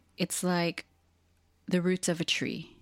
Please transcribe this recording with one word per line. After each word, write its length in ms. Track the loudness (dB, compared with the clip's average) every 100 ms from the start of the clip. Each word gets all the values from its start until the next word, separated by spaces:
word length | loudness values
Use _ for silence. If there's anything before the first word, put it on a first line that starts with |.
| _ -4
it's 260 | -4 0 0
like 400 | 2 0 -2 -10 _ _ _ _ _ _ _ -2
the 140 | 0
roots 260 | 2 2 0
of 140 | 0
a 40 | 0
tree. 500 | 0 -2 -6 -10 -18